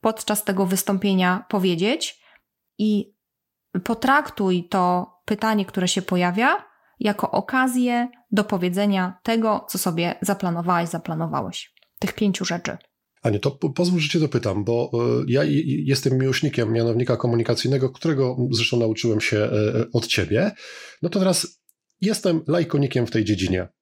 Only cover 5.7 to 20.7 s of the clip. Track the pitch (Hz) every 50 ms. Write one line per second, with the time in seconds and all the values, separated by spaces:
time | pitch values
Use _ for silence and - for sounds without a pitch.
5.7 | - - 180 180 - 196 185 - 190 180 175 175 175 202 233 277 339 403 - _
6.7 | _ _ _ _ _ _ - 214 208 - - - - - 202 - - 254 262 262
7.7 | 247 254 247 247 240 240 240 247 - _ _ _ - 202 202 208 - 185 175 180
8.7 | 175 190 202 208 196 190 185 180 185 _ _ - 226 226 220 220 214 - - -
9.7 | - 185 - 185 165 165 170 175 - - - - 202 196 - 180 170 170 170 175
10.7 | 180 175 170 165 - 165 - - 165 160 160 160 156 139 - 175 175 - - -
11.7 | _ _ _ _ _ - - 190 - - 220 202 185 - 185 175 170 170 - -
12.7 | - - _ _ _ _ _ _ _ _ _ 120 104 101 - 143 135 - - 156
13.7 | 135 - 180 175 180 175 156 147 - 175 156 147 - - - 107 95 101 104 104
14.7 | 117 117 120 - - 117 120 120 117 123 139 139 120 135 147 147 143 143 165 -
15.7 | 135 156 151 135 135 127 - 139 131 131 131 135 127 - - 147 - - 117 107
16.7 | 113 113 117 117 113 117 127 - 123 110 - 123 117 117 113 - 120 - - 135
17.7 | 135 135 131 127 131 - - 165 156 135 135 127 127 127 123 123 131 110 110 -
18.7 | - 120 117 110 110 - - 120 110 107 - - - 104 107 - - 107 107 107
19.7 | - 110 113 - - 117 110 - - - 95 80 101 113 170 214 196 - - -